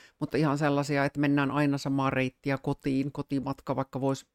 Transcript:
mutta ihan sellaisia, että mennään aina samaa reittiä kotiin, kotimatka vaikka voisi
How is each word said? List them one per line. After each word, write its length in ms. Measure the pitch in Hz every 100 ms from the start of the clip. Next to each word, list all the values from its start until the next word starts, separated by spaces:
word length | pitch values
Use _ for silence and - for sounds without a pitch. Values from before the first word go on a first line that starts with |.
| - -
mutta 160 | 151 123
ihan 220 | 151 143
sellaisia, 460 | 151 143 143 143
että 160 | 139 147
mennään 300 | 143 143 139
aina 280 | 139 147 139
samaa 320 | 143 139 135
reittiä 480 | 131 127 - 143 135
kotiin, 540 | - 139 143 135 139
kotimatka 640 | 139 - 139 127 135 - 131
vaikka 240 | 131 131
voisi 260 | 135 135 -